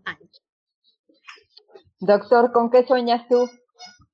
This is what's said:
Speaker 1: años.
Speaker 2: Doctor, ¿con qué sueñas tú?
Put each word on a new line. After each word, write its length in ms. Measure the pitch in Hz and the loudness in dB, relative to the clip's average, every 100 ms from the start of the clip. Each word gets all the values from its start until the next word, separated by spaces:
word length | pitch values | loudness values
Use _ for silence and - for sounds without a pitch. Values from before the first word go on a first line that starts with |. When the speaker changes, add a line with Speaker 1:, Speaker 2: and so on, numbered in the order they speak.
Speaker 1:
años. 360 | 190 165 170 _ _ _ _ _ _ _ _ _ - - _ _ _ - _ _ | -14 -18 _ _ _ _ _ _ _ _ _ _ -20 -20 _ _ _ -20 _ _
Speaker 2:
Doctor, 480 | 185 202 - 240 247 | -2 -2 2 0 2
¿con 180 | 240 233 | 0 0
qué 160 | 247 | 0
sueñas 440 | 247 254 240 240 233 | 2 -2 -2 -4 -2
tú? 200 | 247 247 - _ _ 719 698 _ | -2 -2 -8 _ _ -20 _ _